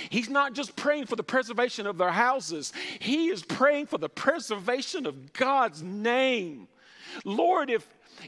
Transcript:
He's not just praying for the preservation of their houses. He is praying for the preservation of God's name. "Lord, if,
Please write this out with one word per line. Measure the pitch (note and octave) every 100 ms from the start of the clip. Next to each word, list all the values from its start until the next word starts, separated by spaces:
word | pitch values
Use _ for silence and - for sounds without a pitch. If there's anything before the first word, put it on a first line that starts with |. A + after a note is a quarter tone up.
| -
He's | G#3+ A3+
not | C#4 C#4
just | A#3+ B3+ -
praying | C#4+ D4 B3+
for | A#3
the |
preservation | - C4 A#3 A3+ B3 - G3+
of | F3+
their | F3+
houses. | F3 B3 C4+ D#3 D#3+ C3+ - - -
He | - D4 E4
is | F#4+
praying | - - C4+ D4 D4
for | D#4
the | D3+
preservation | - - E4 - G#3 F#3 C4 - F4+ A3+
of | C3+ C3+
God's | - B3+ C#4 A#3 D#3
name. | F3 G3+ A3 B3 C4 A#3+ F3 C3+ F#2 _ - - - -
"Lord, | - G#3+ E4+ F4+ C4+
if, | A3+ - _ _ -